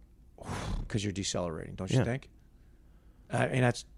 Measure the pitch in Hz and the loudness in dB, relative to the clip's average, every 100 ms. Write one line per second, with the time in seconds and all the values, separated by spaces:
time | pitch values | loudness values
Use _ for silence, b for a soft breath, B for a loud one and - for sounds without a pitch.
0 | - - - - - - - - - 107 | -20 -20 -20 -12 -8 -6 -2 -4 -2 -2
1 | 104 95 95 95 87 80 82 95 95 123 | 0 -2 -2 -2 -2 -4 -8 -6 2 2
2 | 113 131 - - - - - - - - | 2 0 -8 -20 -20 -20 -20 -20 -20 -20
3 | - - - 120 127 131 123 - - | -20 -20 -4 0 2 4 4 2 -4